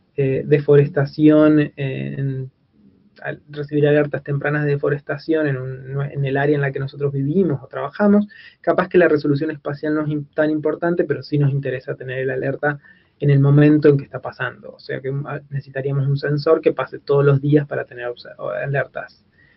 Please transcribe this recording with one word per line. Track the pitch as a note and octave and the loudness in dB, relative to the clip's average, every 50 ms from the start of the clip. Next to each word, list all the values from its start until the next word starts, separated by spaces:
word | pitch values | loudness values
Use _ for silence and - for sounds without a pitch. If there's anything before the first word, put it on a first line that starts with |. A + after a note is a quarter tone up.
| _ _ _ | _ _ _
eh, | - C#3 C3+ C3+ - - | -2 -2 -2 -2 -2 0
deforestación, | C#3 D3 D3+ D3 - D3 C#3+ C#3+ C#3+ - C#3+ C#3+ C#3+ - D#3 D3+ D3+ D3+ D3+ D3+ D3+ D3+ D3+ | 2 0 2 4 6 6 6 6 4 2 -2 -2 -2 0 4 6 6 6 6 6 6 4 4
eh, | D3 D3 - | 2 0 -4
en, | D3 C#3 C3+ C3 C3+ C3+ C#3 C#3+ C#3 C#3 C3+ C3+ C3 C3 C3 _ _ _ _ _ _ _ C3+ _ F#2+ _ _ _ - | -8 -8 -6 -6 -6 -8 -8 -6 -6 -6 -6 -6 -8 -10 -12 _ _ _ _ _ _ _ _ _ _ _ _ _ -14
al | - C#3+ - - _ D3 | -12 -12 -12 -12 _ -16
recibir | D3 D3 C#3+ - D3 D3 D3 | -12 -12 -8 -4 0 2 2
alertas | D3 D3 D3+ D3 C#3+ - C#3+ | 4 4 2 2 0 -4 -8
tempranas | - - C#3+ C#3 C#3+ D3 D3 D3+ D3 | -6 -6 -6 -4 -2 -2 -2 -2 0
de | D3 | -2
deforestación | C#3+ C#3+ D3+ C#3+ C#3+ C#3+ - - C#3+ C#3+ - D#3+ D#3+ D#3 D3+ | -2 0 0 -2 -2 -2 -6 -8 -10 -8 -4 -2 0 0 0
en | C#3+ C3 | 0 -2
un, | B2+ C3 C3 C3 C3 C3 C3 C#3 C#3 | -4 -6 -10 -10 -12 -12 -10 -6 -6
en | C#3 C#3+ - C#3+ C#3 | -6 -6 -4 -4 -4
el | C3 C3+ | -2 0
área | C#3 C#3+ D3 D3+ | 0 2 2 2
en | C#3+ | 0
la | C#3 C#3 | 0 -2
que | C#3 C3+ | -4 -4
nosotros | C3+ C#3 - C#3+ C#3+ C#3 | -8 -8 -8 -4 -4 -4
vivimos | C#3 C3+ C3+ C#3+ D#3+ F#3+ F#3+ D#3+ C#3 - | -2 -2 -4 -2 0 0 2 0 0 -4
o | B2+ | -6
trabajamos, | - C3 C3 C3 C#3+ - - G#3 G#3 G3+ G#3 G#3 - - - - - _ _ | -10 -10 -8 -8 -6 -2 0 2 4 4 4 2 0 -6 -20 -20 -20 _ _
capaz | - E3+ E3 F3+ F3+ F#3 | -2 0 0 0 0 2
que | - F#3 | 4 4
la | E3+ D#3+ | 4 4
resolución | D3+ D3 C#3+ D3 C#3+ C#3 D#3 D#3 | 4 2 2 0 0 0 -2 -4
espacial | D3+ D3 - D3+ C#3+ D3 D#3 D3+ D3+ | -6 -8 -8 -10 -8 -6 -4 -4 -2
no | D#3 | -2
es | D3+ D3 | -2 -2
im-, | D3+ D3 C#3+ - - | -4 -6 -6 -6 -4
tan | D#3 D3+ D#3 | -2 0 0
importante, | D#3 D#3 D3+ D3+ D3+ - E3+ E3+ F3 F3 D#3+ | 0 -2 -2 -4 -4 -2 -2 -2 0 0 -2
pero | D3+ C3+ B2+ | -2 -4 -6
sí | C3 - D3 | -6 -4 0
nos | D3 C#3+ C3+ | 0 2 2
interesa | C#3 C#3 C3+ C3 B2+ B2+ - C#3 C#3 | 0 -2 -4 -4 -8 -8 -8 -10 -12
tener | - C3 C3 B2+ C3 | -10 -10 -8 -6 -4
el | C3 C3+ | -4 -4
alerta | C3 C3 - C#3 C3+ - - D3 C#3+ C#3+ _ _ _ _ _ _ _ - | -4 -4 -4 -6 -4 -4 -4 -4 -4 -6 _ _ _ _ _ _ _ -2
en | C#3+ C#3+ | 0 2
el | C#3+ C#3 | 4 4
momento | C#3 C#3+ C#3+ D3 D3 D3+ D3+ D3+ D3+ D3+ | 4 6 6 6 6 6 6 6 6 4
en | C#3+ C#3 | 4 4
que | C#3 | 0
está | - - B2 | -6 -12 -10
pasando. | - B2+ - - C3 B2 - - C3 C3 | -10 -10 -10 -8 -8 -8 -8 -12 -20 -20
O | - - | -20 -18
sea | - - C3+ C3 | -12 -10 -10 -8
que, | C3 C3 C#3 C#3+ C#3+ | -8 -6 -6 -8 -8
ah, | B2 C#3+ C#3+ - - | -8 -10 -12 -12 -10
necesitaríamos | C#3 C3+ - C3+ C3+ C3+ C3 C#3 C#3 C#3 C3+ | -12 -12 -10 -10 -10 -6 -6 -4 -2 -2 -2
un | C#3 C#3 | -2 -2
sensor | C#3 D3+ C#3+ D3 D3 C#3+ D#3+ D#3+ D#3+ | -2 -2 -2 -2 0 2 2 2 2
que | - D#3+ | 2 0
pase | - - C#3 - - - | 0 -2 -6 -8 -10 -10
todos | _ - C#3+ C#3+ C#3 | _ 0 2 2 4
los | C#3+ C#3 C3+ | 4 2 2
días | C#3 D3 D3 D3 C#3+ | 2 2 2 2 2
para | - C#3 B2+ B2 | 0 -6 -8 -8
tener | - B2 B2 A#2+ | -10 -12 -10 -10
obse-, | B2 A#2+ - - - - - | -10 -10 -12 -16 -20 -16 -12
o | - - | -10 -8
alertas | F#2+ F#2+ C#3 C#3+ C#3 C#3 - - - - - - _ _ _ _ _ _ _ _ _ | -6 -6 -6 -4 -4 -4 -4 -6 -8 -14 -14 -14 _ _ _ _ _ _ _ _ _